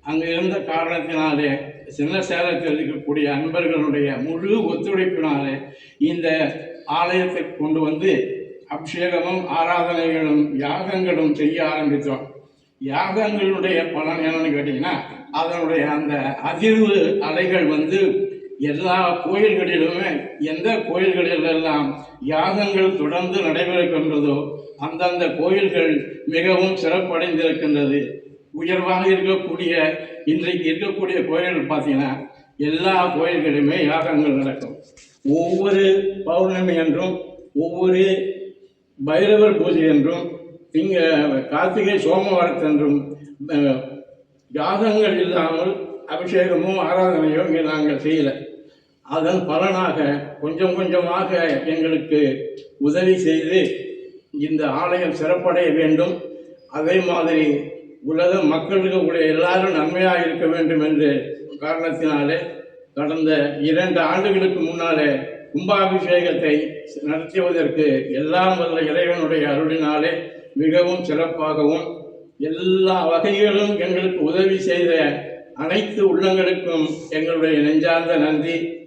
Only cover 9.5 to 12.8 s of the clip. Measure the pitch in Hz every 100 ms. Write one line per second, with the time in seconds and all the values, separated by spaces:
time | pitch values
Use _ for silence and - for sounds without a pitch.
9.5 | 165 165 175 170 165 165 160 156 147 147
10.5 | 135 143 156 185 190 180 160 156 147 151
11.5 | 170 160 131 147 143 143 131 - - -
12.5 | _ _ _